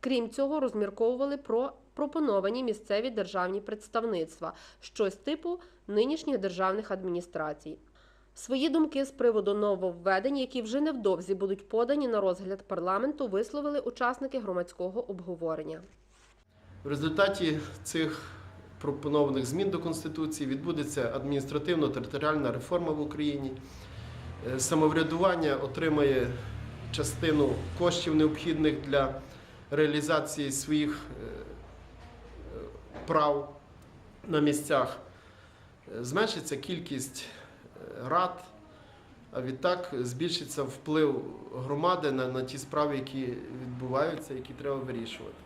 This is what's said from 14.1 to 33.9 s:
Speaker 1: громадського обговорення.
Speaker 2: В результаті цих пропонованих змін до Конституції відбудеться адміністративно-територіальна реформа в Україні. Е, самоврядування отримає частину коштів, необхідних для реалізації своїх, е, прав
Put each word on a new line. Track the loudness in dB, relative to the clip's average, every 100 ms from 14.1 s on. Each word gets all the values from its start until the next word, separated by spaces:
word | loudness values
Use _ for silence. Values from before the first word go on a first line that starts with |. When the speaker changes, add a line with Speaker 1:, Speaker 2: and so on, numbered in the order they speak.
| 0 -4 -4
Speaker 1:
громадського | -2 -2 -4 -4 -4 -4 -6
обговорення. | -8 -8 -6 -4 -4 -6 -10 -14 -20 _ _ -20 _ _ _ -20 -14
Speaker 2:
В | -6
результаті | -2 0 4 4 4 2 0 -4 -10
цих | -6 0 0 -2 -10 -16 -18 -20 -20 -8
пропонованих | -4 -2 2 4 4 2 0
змін | 0 0
до | 0
Конституції | -2 -2 -4 -4 -4 -2 -2
відбудеться | -2 -2 -2 -2 0 0
адміністративно-територіальна | 0 0 -2 0 -2 2 2 2 0 -4 0 2 2 2
реформа | -2 0 0 0
в | 0
Україні. | -2 0 0 0 -4 -6 -12 -16 -14 -12 -12 -12 -12 -8 -4
Е, | -2
самоврядування | 2 6 6 6 2 4 4 4 2 2
отримає | -2 0 2 6 6 4 2 -4 -8 -10 -10 -10 -8
частину | -4 -2 0 2 4 4 2 -4 2
коштів, | 2 2 2
необхідних | 6 6 4 -2 4 4 2
для | 2 4 4 -2 -10 -18 -20 -20 -4
реалізації | 2 4 4 4 2 2 -2 -2
своїх, | -2 2 2 2 -2
е, | -8 -10 -10 -10 -12 -14 -16 -18 -20 -20 -20 -18 -18 -16 -14 -12 -12 -14 -16 -14 2
прав | 4 6 2 -2 -12 -20 -20 -20